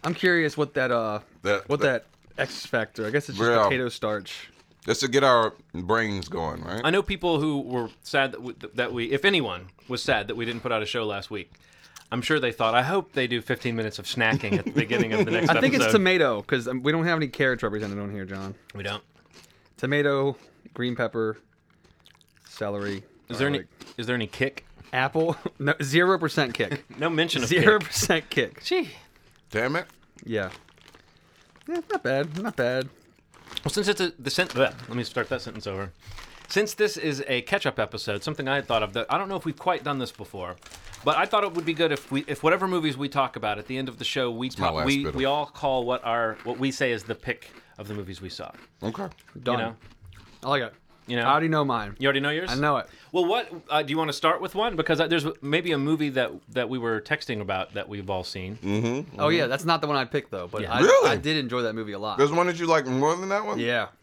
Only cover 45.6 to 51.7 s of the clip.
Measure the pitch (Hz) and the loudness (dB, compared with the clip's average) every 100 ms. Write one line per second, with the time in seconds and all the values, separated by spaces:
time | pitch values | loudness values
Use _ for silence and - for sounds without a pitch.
45.6 | 143 131 120 123 117 117 113 110 117 123 | 0 0 0 -2 0 0 0 -4 -8 -2
46.6 | 135 131 131 113 98 113 - 120 - - | -2 0 0 0 -4 -8 -6 -8 -8 -20
47.6 | - - 101 104 92 87 92 - - - | -20 -18 -10 -10 -10 -12 -12 -12 -14 -16
48.6 | - _ 107 113 190 - - - 120 120 | -20 _ -8 -6 -10 -12 -20 -8 -2 -2
49.6 | 113 113 - - - - - - 127 143 | -2 -8 -20 -20 -20 -20 -20 -12 -2 0
50.6 | 113 - _ _ - 120 120 147 160 156 | -2 -10 _ _ -4 0 4 4 4 2
51.6 | 139 | 2